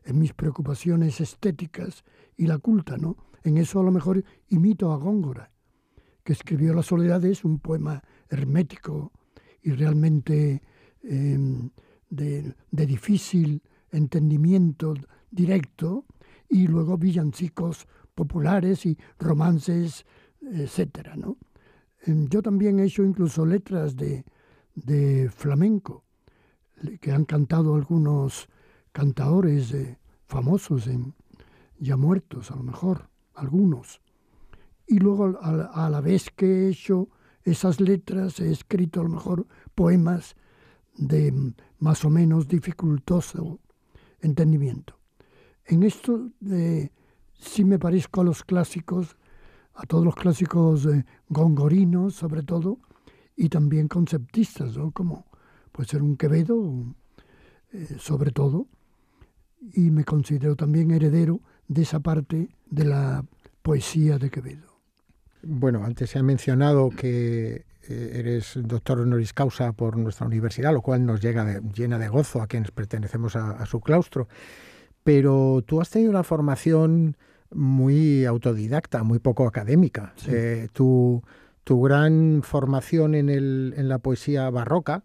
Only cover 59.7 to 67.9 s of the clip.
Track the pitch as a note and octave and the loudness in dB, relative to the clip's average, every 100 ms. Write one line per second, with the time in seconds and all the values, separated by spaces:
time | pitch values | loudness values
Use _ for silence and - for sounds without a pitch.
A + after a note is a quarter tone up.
59.7 | F#3 E3+ D3+ D3 D3+ - D3 D3 D3 D3+ | 0 2 2 2 -2 0 -2 0 0 0
60.7 | D#3 D#3+ D#3+ D3+ E3 E3 F3 - _ - | 2 2 2 4 4 2 0 -8 _ -4
61.7 | D3 D#3+ D3+ D#3+ D#3+ C#3 D#3+ F3 _ _ | -2 0 -2 -2 -2 -2 -4 -6 _ _
62.7 | D3 D3 C#3 C3+ C3+ C3+ _ - _ - | 0 0 0 -2 -4 -8 _ -20 _ -2
63.7 | C#3+ - D#3+ D3+ C#3 C3+ C#3 B2+ D3 - | -2 0 2 2 2 -2 -6 -12 -16 -20
64.7 | _ _ _ _ _ _ _ D#3+ C3+ C3 | _ _ _ _ _ _ _ -8 0 0
65.7 | A#2 G#2+ A#2 B2 C#3 C3 C3 - B2+ D3 | 0 -4 -6 -6 0 2 2 2 2 4
66.7 | C#3+ C3 - B2+ A#2+ A#2 A#2 A2 A#2 - | 4 2 0 -2 -2 0 -2 -4 -8 -14
67.7 | _ - | _ -14